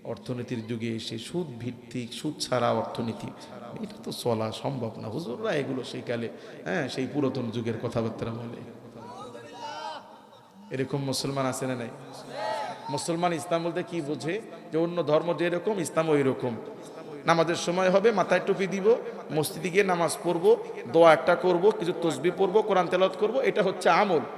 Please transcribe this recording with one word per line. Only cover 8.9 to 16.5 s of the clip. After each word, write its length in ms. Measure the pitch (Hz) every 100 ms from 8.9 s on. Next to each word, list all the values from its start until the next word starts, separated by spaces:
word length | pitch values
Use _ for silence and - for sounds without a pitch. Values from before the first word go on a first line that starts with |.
| 123 117 - 247 233 - - 294 302 311 302 - - - - - - -
এরকম 280 | 135 131 143
মুসলমান 420 | 139 127 139 139 131
আছে 200 | 127 131
না 80 | 127
নাই? 160 | 117 - - - - - - - - - -
মুসলমান 420 | 143 - 170 175
ইসলাম 260 | 170 123 165
বলতে 180 | 170 165
কি 140 | 175 175
বোঝে? 340 | 147 151 135 196 220 - -
যে 80 | 156
অন্য 200 | 170 175
ধর্ম 260 | 151 151 165 165
যেরকম, 380 | 170 175 175 208
ইসলাম 260 | 156 - 160
ওই 120 | 147
রকম। 300 | 135 123 127